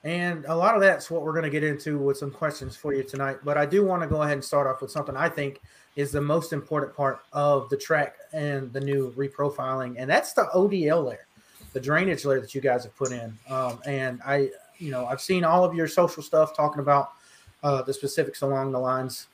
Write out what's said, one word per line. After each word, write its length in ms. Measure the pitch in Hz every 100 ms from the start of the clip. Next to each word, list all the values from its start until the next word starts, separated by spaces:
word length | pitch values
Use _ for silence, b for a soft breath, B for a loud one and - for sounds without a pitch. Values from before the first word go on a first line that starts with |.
And 400 | 151 175 175 165 139
a 80 |
lot 220 | 165 190 220
of 40 |
that's 300 | 196 180 -
what 120 | 165
we're 120 | 151
gonna 160 | 156 156
get 140 | 151
into 340 | 151 147 156 147
with 180 | 139 139
some 140 | 139
questions 460 | - 156 147 127 -
for 180 | 151
you 80 | 139
tonight. 360 | 131 139 139 135
But 140 | 143 147
I 80 | 147
do 180 | 190
wanna 220 | 196 175 156
go 160 | 151
ahead 120 | 147
and 100 | 143
start 220 | - 147 135
off 140 | 131
with 100 | 123
something 260 | 156 139 131
I 120 | 165
think 320 | 151 143 131 b b b -
is 160 | 143
the 80 | 143
most 320 | 147 165 160
important 440 | 147 - 151 139 -
part 240 | 135 127 _
of 360 | 147 147 139 120
the 80 | 139
track 400 | - 156 143 - -
and 400 | 156 147 139 131
the 80 | 131
new 320 | 139 139 127
reprofiling, 840 | 120 139 - 143 143 131 131 127 120
and 100 | 131
that's 240 | 214 -
the 160 | - 202
O 140 | 185 202
D 220 | 190 151
L 140 | 165
layer, 240 | 131 110 - B B B -
the 80 | 135
drainage 440 | 127 156 190 156
layer 160 | 139 135
that 140 | 107
you 60 | 139
guys 240 | 131 123
have 120 | 113 _
put 140 | 127
in. 240 | 123 113 110 -
Um, 300 | 131 127 120
and 360 | 143 135 131 123
I, 260 | 131 143 135 - - _
you 140 | 160
know, 140 | 127 123
I've 140 | 131
seen 240 | - 185
all 200 | 165 180
of 100 | 180
your 140 | 170 160
social 340 | 175 175 -
stuff 340 | 139 160 156 -
talking 240 | 151 147
about, 320 | 139 143 135 b b b b _
uh, 180 | 147 135
the 100 | 131
specifics 500 | 135 139 - 139 -
along 280 | 139 139 135
the 80 | 131
lines 480 | 127 131 131 - -